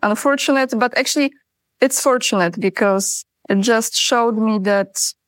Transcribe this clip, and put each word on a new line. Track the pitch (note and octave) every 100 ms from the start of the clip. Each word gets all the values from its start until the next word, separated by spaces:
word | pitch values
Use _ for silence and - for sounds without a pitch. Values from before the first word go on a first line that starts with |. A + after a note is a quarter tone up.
unfortunate, | G#3+ G#3+ C#4+ C#4 - C4+ C4 A3+
but | B3 B3
actually | C4+ D4+ C#4 - _ _ _ _
it's | C4 -
fortunate | C#4 B3 - G3+ F3 F3
because | G3 - G3+ G3 G3 - - _ -
it | G3
just | G#3+ A3+ A3+ -
showed | - B3 A#3 A3
me | A3 G#3+
that | F#3+ G3+ G3 - - -